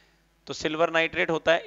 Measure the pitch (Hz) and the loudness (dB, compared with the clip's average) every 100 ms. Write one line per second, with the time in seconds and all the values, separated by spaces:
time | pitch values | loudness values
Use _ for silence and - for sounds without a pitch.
0 | _ _ _ _ - 139 160 156 165 165 | _ _ _ _ -14 -12 -4 2 2 2
1 | 165 156 170 160 160 170 | 0 -2 -2 0 0 0